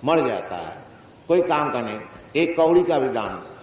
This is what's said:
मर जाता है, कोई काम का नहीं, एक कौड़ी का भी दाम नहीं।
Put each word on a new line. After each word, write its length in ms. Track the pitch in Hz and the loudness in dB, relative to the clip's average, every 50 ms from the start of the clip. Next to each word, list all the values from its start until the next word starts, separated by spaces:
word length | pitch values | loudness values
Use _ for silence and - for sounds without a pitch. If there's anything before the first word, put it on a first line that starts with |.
| - | 2
मर 220 | 135 165 165 139 127 | 2 2 2 2 0
जाता 280 | 110 92 87 90 92 | -2 -4 -6 -8 -10
है, 280 | 87 82 78 85 - - - - - - - - - - - | -10 -10 -12 -14 -16 -18 -20 -20 -20 -20 -20 -20 -20 -2 2
कोई 140 | 131 - | 2 2
काम 300 | - - 156 151 151 143 | 4 2 0 0 0 0
का 100 | 120 123 | -2 -4
नहीं, 180 | 117 110 107 107 101 - - - - - - | -4 -4 -8 -10 -12 -16 -18 -20 -20 -4 -2
एक 220 | 143 170 165 170 - | 0 0 0 2 2
कौड़ी 260 | 160 160 175 180 180 | 4 6 6 4 4
का 160 | 170 165 143 | 4 2 0
भी 100 | 131 131 | 0 0
दाम 160 | - 117 104 | -2 -2 -4
नहीं। 300 | 98 95 87 85 - - - | -4 -8 -10 -14 -16 -18 -20